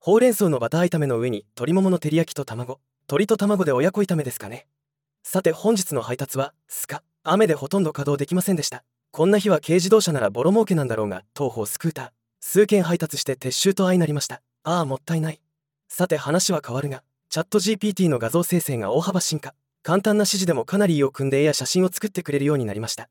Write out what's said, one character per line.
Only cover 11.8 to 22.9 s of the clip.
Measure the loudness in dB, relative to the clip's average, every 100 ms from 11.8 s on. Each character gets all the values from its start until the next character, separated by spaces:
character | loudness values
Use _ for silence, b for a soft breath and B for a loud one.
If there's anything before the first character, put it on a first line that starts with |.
| -6
ー |
タ | -6
ー。 | -14 _ _ _
数 | -2 2 4
件 | 4
配 | 2 -2
達 | -4 -6
し |
て | -6 -4
撤 | -4
収 | 0 0
と | 2 2
相 | 2
な |
り | 2
ま | -2
し | -6
た。 | -12 _ _
あ | -4 -2
あ、 |
も | -2 -6
っ |
た | -4
い | -4
な | -4
い。 | -8 _ _ _ _ _
さ | -4 0
て | 0
話 | 0 0 0
は | -2
変 | -4
わ | -6
る | -6
が、 | -10 _ _ _
チ | -6
ャ |
ッ | -2
ト | 0
ジ | 0
ー | -2
ピ | -2
ー |
テ | 0
ィ | 2
ー |
の | 2
画 | 0
像 | -2
生 | 0 -2
成 | -2 -4
が | -2
大 | -2
幅 | 0 -2
進 | -2 -6
化。 | -8 _ _ _
簡 | -2 0
単 | 2 2
な |
指 | 0
示 | 0 0
で |
も | -2 -2
か | 0
な | 2
り | 4
意 |
を | 0
組 | 0 0
ん |
で | 2
絵 |
や | 2
写 | 0
真 | -2 0
を | 0
作 | -2 -6
っ |
て | -6
く | -4
れ | -2
る |
よ | 0
う | 0
に | -2
な |
り | -4
ま |
し | -8